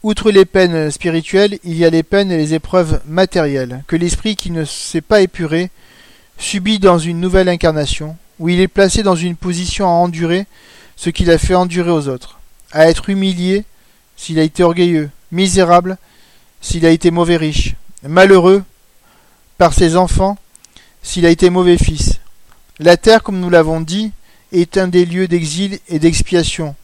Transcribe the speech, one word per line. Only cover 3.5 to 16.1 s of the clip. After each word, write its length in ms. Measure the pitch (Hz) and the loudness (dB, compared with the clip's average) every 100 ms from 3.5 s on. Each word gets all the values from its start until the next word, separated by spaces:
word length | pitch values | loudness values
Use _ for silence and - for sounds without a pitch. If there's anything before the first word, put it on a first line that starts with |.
| 139 127 127 139 | -4 -6 -10 -6
que 80 | 165 | -2
l'esprit 400 | 170 - 220 202 | -2 -2 -4 -6
qui 140 | 170 | -6
ne 140 | 165 | -8
s'est 380 | 151 - - 170 | -8 -10 -8 -8
pas 200 | - 214 | 0 2
épuré 500 | 190 - 160 160 180 _ _ _ _ _ _ - | 2 -2 -4 -4 -4 _ _ _ _ _ _ -14
subit 420 | - 202 185 214 | -8 -6 -2 2
dans 180 | 190 175 | 4 2
une 220 | 160 170 | 0 -4
nouvelle 300 | 180 190 185 | 0 0 0
incarnation, 640 | 175 170 156 143 - 151 160 _ _ | 0 0 0 -4 -6 -10 -16 _ _
où 80 | 165 | -2
il 140 | 175 | 0
est 80 | 190 | 0
placé 340 | - 196 226 | 2 0 2
dans 120 | 202 175 | 0 -2
une 200 | 175 170 | -4 -6
position 520 | 185 175 180 - 190 | -8 -6 -8 -4 0
à 40 | |
endurer 540 | 170 175 165 170 175 196 _ _ - - - | 0 0 -2 -4 -4 -6 _ _ -20 -20 -8
ce 140 | 170 | -8
qu'il 220 | - 170 | -2 0
a 60 | 165 | 2
fait 180 | - 180 | 2 0
endurer 360 | 180 170 175 | 0 -4 -2
aux 160 | 165 139 | -2 -4
autres, 320 | 127 - - - _ _ | -10 -14 -20 -20 _ _
à 160 | 151 160 | 2 2
être 220 | 165 - | 2 -4
humilié 560 | 196 190 180 180 196 214 _ _ _ _ _ | -2 -2 -2 -2 -4 -6 _ _ _ _ _
s'il 240 | - 160 | -6 -2
a 40 | |
été 200 | 156 - | -2 2
orgueilleux, 460 | 175 170 175 165 147 - _ | 0 2 0 0 -4 -12 _
misérable 680 | 170 190 180 175 175 180 185 _ | -2 0 2 4 4 2 -10 _